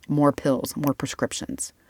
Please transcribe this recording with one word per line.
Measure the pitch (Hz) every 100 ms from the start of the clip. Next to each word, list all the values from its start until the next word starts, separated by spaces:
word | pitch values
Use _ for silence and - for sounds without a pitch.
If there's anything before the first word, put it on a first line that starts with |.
| -
more | 147 143
pills, | 139 147 131 - -
more | 143
prescriptions. | 131 135 - 117 - - - - - _